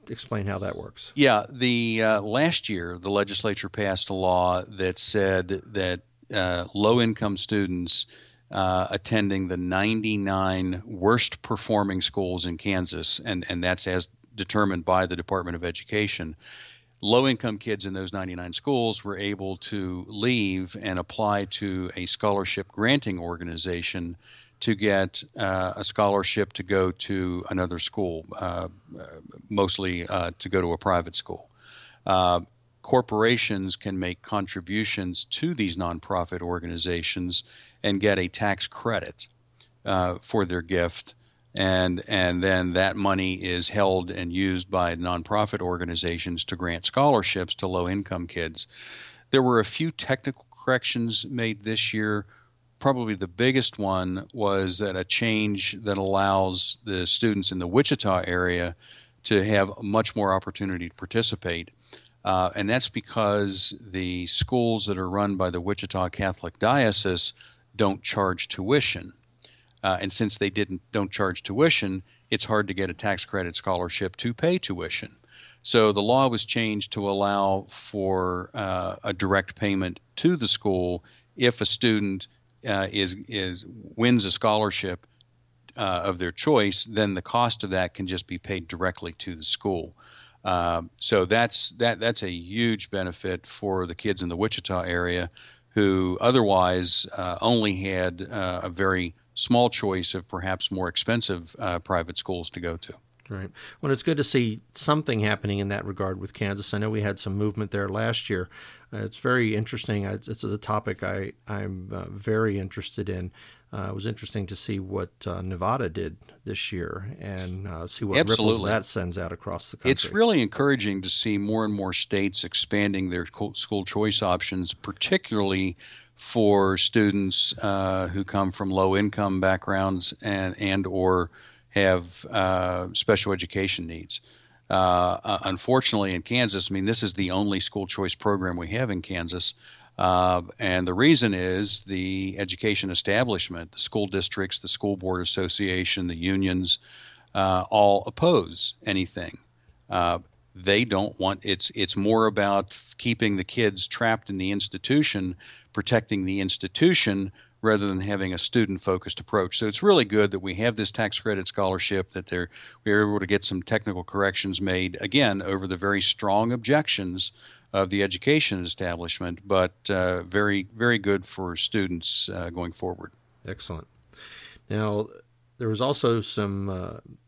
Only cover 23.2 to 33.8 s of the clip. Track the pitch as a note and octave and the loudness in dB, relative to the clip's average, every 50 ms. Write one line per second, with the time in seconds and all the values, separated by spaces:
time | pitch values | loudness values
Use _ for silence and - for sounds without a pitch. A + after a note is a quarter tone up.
23.2 | E2+ E2+ E2+ E2 F2 E2+ E2 E2+ F2+ F#2 F2 E2+ E2+ - - F2+ F2 F2 F2 - | -4 -6 -6 -6 -8 -8 -8 -6 -4 -4 -4 -4 -4 -6 -6 -6 -6 -6 -8 -12
24.2 | _ - - - - _ _ - - A#2 G#2 G2 G#2+ G#2 G2 F#2+ F#2+ F2 - - | _ -20 -20 -20 -20 _ _ -4 0 0 0 2 4 4 4 4 4 2 -2 -6
25.2 | - - - - G#2 F#2+ F#2+ F#2 F#2 F#2 - G#2 G2+ - - - G#2 G2+ G2+ G2 | -10 -8 -6 -2 -2 0 0 0 0 -2 -2 -4 -6 -2 2 2 4 4 4 4
26.2 | F#2+ - - G#2+ G2 - - - F#2 F#2+ G2+ F#2+ F#2+ F2+ F2+ - - - G2+ F#2+ | 2 2 0 0 0 0 -2 -8 -2 0 2 2 2 2 0 -4 -4 -4 -2 -2
27.2 | F#2 F2+ F2 F2+ - - F#2+ F#2 F2+ E2+ F2 E2 - - - A2 F#2+ F2 E2 D#2+ | -2 -2 -2 -4 -4 -4 -2 -2 -2 -2 -2 -4 -6 -6 -4 -2 -2 -2 -4 -6
28.2 | E2 - - - F#2 F2+ F2 F2+ F2 F2+ F2+ - _ - E2+ F2 E2 - D#2+ D#2+ | -8 -10 -10 -6 -6 -4 -4 -4 -6 -8 -10 -14 _ -18 -16 -16 -16 -16 -18 -20
29.2 | - - - - - - G#2 G2+ G2 F#2 - G2+ F#2+ F#2 F2+ F2 F2 - F#2+ F2+ | -20 -20 -20 -18 -10 -2 2 2 2 2 2 0 -2 -2 -2 -4 -4 -4 -2 -2
30.2 | E2+ F2 - - - F#2 G2 F#2 F2 E2+ E2 - - G2 F2+ F2 E2 E2+ - - | -2 -4 -6 -8 -6 -2 0 2 2 0 0 0 2 2 2 2 0 -2 -4 -6
31.2 | - - F2 - - _ _ _ - - - - - - - _ - G2 F#2+ F#2 | -6 -6 -10 -12 -14 _ _ _ -20 -20 -20 -20 -20 -20 -18 _ 0 2 4 4
32.2 | F2+ F2+ F2 F2 F2+ - _ _ _ _ _ _ - - C3 B2+ A#2+ - A2 G#2+ | 4 4 4 2 0 -4 _ _ _ _ _ _ -2 2 4 4 4 2 2 4
33.2 | A2 A#2 B2 A2 - - G#2 F#2+ F#2+ F#2+ - - | 4 4 4 2 0 0 -2 -2 -2 -4 -6 -6